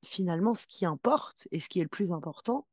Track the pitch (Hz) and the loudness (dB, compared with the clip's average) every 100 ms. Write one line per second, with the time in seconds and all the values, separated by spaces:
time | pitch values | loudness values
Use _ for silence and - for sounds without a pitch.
0 | - - 180 165 208 226 - - 175 156 | -6 -2 0 4 2 2 -4 -2 0 2
1 | 240 294 - - - 165 - 185 156 - | 2 2 0 -14 -6 -6 -2 0 0 0
2 | 196 165 160 - - 262 - | 0 -2 -4 -6 -2 -2 -4